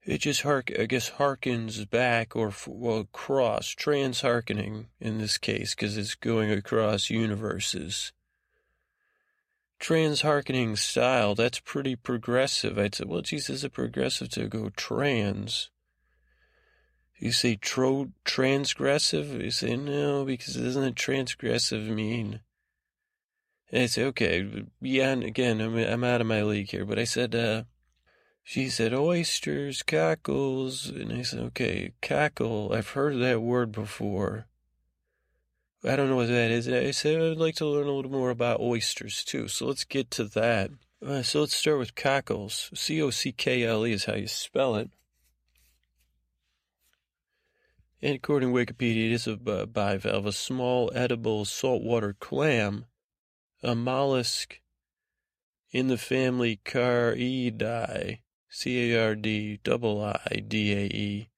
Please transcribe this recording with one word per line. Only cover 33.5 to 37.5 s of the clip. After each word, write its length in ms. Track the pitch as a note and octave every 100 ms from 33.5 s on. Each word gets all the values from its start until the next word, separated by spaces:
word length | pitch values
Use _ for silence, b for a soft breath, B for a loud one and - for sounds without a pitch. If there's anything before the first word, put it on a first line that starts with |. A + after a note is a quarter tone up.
| B2 A#2+
before. 760 | G#2+ G#2+ - G#2 G2 G2+ A2 A2+ _ _ _ _ _ _ _ _ _ _ _ _ _ -
I 100 | C3+
don't 120 | C3+
know 80 | C3
what 120 | A#2
that 220 | A#2+ A#2
is." 160 | A#2 A#2+
And 100 | B2
I 160 | B2+
said, 280 | C#3 D3+ D#3+
"I'd 160 | D#3+ D#3+
like 200 | D#3+